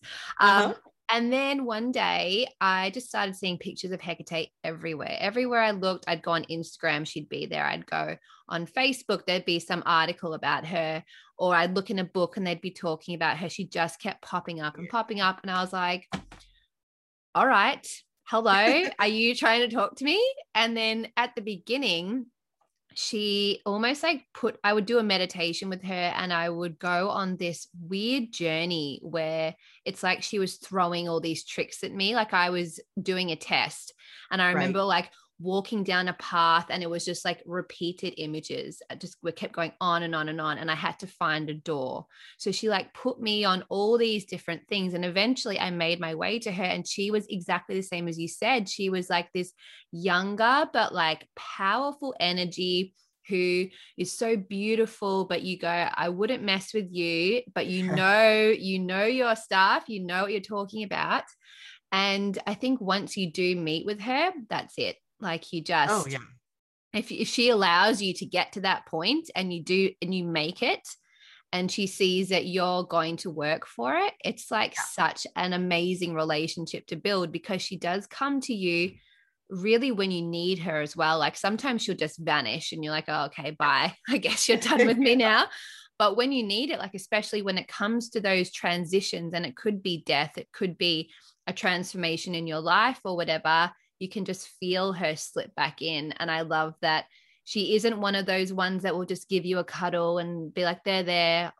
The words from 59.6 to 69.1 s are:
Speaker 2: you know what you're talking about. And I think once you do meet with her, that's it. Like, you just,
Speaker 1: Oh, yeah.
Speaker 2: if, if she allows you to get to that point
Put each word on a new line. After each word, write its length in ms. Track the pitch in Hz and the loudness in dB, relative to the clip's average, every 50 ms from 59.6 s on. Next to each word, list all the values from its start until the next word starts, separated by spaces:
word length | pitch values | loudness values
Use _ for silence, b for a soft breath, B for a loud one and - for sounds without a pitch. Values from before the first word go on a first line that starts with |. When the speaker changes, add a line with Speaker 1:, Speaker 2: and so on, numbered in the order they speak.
| 190 202 247 320 - - | 6 6 6 2 0 -4
Speaker 2:
you 120 | 220 190 185 | -8 -8 -6
know 160 | 175 175 185 202 | -2 -2 0 0
what 80 | 202 214 | 0 -2
you're 80 | 202 190 | -4 -4
talking 400 | - 214 202 202 196 214 220 214 | -4 -6 -6 -6 -6 -6 -8 -6
about. 420 | 196 180 170 151 160 208 277 - - - _ B B B B B B B B B _ 190 | -4 -2 -2 0 0 0 -2 -2 -6 -14 _ B B B B B B B B B _ 0
And 460 | 190 196 202 196 202 202 202 190 - - | 2 2 2 2 0 0 -2 -4 -4 -4
I 60 | 202 208 | -6 -4
think 260 | - - 254 262 254 202 | -2 0 0 0 0 0
once 340 | 190 190 202 233 - - | 0 0 0 0 -4 -4
you 160 | 208 190 160 151 | -4 -4 -2 0
do 240 | 185 180 180 185 | 0 0 2 2
meet 300 | 175 165 156 156 165 - | 0 0 -2 -2 -2 -2
with 140 | 208 208 208 196 | -4 -6 -4 -4
her, 300 | 247 254 277 330 370 381 294 220 - | -2 0 0 0 0 -2 -6 -8 -6
that's 240 | - - - - - | -4 -6 -6 -6 -6
it. 200 | - 120 92 - - _ _ _ _ 214 | -4 -4 -4 -4 -8 _ _ _ _ -6
Like, 300 | 175 165 165 - - 180 | -6 -6 -6 -6 -8 -8
you 100 | 165 156 | -6 -2
just, 300 | - 175 160 151 196 214 | 0 4 4 4 4 4
Speaker 1:
Oh, 140 | 202 151 139 | 2 0 -2
yeah. 80 | 135 127 107 92 - _ _ _ _ _ _ _ _ _ _ _ - | -6 -8 -8 -12 -20 _ _ _ _ _ _ _ _ _ _ _ -6
Speaker 2:
if, 180 | 208 - - 190 | -6 -4 -4 -4
if 160 | - - - | -4 -4 -2
she 220 | - - 233 247 | 2 4 4 6
allows 500 | 233 202 196 170 170 180 196 220 254 196 | 6 6 6 6 6 6 6 6 4 2
you 140 | 202 185 175 | 0 -2 -2
to 100 | - 185 | -2 -6
get 260 | - - 180 - - - | -2 -2 -2 -2 -2 -4
to 100 | 202 190 | -4 0
that 240 | 190 175 - - | 0 0 0 -2
point 420 | - - 160 165 214 | -6 -6 -2 0 0